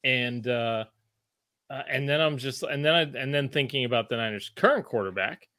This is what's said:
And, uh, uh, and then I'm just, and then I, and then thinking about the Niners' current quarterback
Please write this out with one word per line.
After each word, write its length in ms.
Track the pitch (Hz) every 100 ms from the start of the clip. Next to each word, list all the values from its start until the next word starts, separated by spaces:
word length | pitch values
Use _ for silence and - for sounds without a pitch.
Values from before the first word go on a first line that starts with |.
And, 420 | 135 127 123 120 117
uh, 380 | 120 117 113 110 _ _ _ _ _ _ _ _
uh, 140 | 135 156
and 200 | 131 139
then 120 | 151
I'm 180 | 156 143
just, 240 | 135 127
and 220 | 160 143
then 100 | 151
I, 60 | 165 151 131
and 160 | 135
then 140 | 143 135
thinking 360 | 151 135 139
about 240 | 123 120 107
the 80 | 117
Niners' 360 | 113 104 -
current 320 | - 214 277 -
quarterback 640 | 120 98 92 95 - _